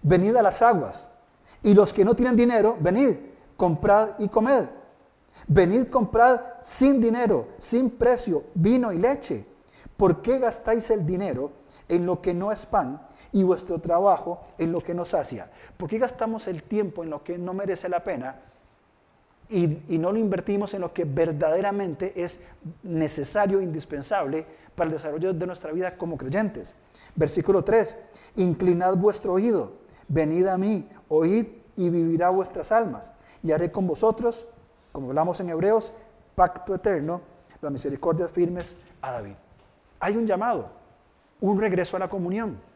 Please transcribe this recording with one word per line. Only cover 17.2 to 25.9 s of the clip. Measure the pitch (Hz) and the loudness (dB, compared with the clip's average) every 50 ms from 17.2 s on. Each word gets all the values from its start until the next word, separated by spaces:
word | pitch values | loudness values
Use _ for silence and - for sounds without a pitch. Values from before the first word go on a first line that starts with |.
| - | -8
que | - 175 175 | -10 -10 -8
no | 175 180 185 | -8 -8 -6
merece | 190 202 190 190 170 - 180 | -6 -4 -4 -6 -6 -4 -4
la | 180 175 175 | -4 -4 -4
pena | - 175 123 127 131 135 - - - _ _ _ _ _ _ _ _ _ _ _ _ _ _ _ _ _ _ _ - | -4 -8 -6 -8 -10 -12 -14 -20 -20 _ _ _ _ _ _ _ _ _ _ _ _ _ _ _ _ _ _ _ -6
y, | 226 190 175 165 151 147 - - | -2 0 0 0 -2 -4 -6 -4
y | 175 | -4
no | 160 160 180 202 | -2 -2 0 0
lo | 220 | 0
invertimos | 226 208 190 185 - - 202 202 208 202 208 | 0 0 -2 -4 -2 -2 -2 -2 -2 -4 -6
en | 196 180 | -8 -8
lo | 165 - | -8 -4
que | - 175 | -4 -4
verdaderamente | 147 135 135 165 165 160 147 139 156 156 180 196 202 196 202 202 185 156 - 190 190 - 185 175 | -4 0 0 0 0 0 -2 0 0 0 0 0 -2 -2 -2 -4 -6 -6 -6 -8 -8 -6 -6 -8
es | 175 - - - - - _ - 156 165 - _ | -8 -8 -14 -20 -20 -20 _ -18 -18 -18 -16 _
necesario, | 190 170 160 160 147 - - 139 135 - 208 202 202 190 196 190 | -6 -4 -2 -2 -2 -2 -6 -6 -4 0 0 0 2 2 0 0
indispensable | 175 156 160 147 - 156 143 139 - 214 196 165 135 143 160 160 - - - - - _ | -2 -6 -8 -8 -8 -10 -10 -6 -4 -2 -2 -2 -2 -4 -6 -6 -8 -18 -20 -20 -20 _
para | - 170 160 | -4 -4 -2
el | 160 | -2
desarrollo | 151 147 156 147 160 165 190 185 | -6 -6 -6 -6 -4 -2 -2 -2
de | 160 180 | -2 -4
nuestra | 180 180 175 - 160 156 | -6 -8 -10 -12 -8 -6
vida | 175 185 180 | -4 -6 -6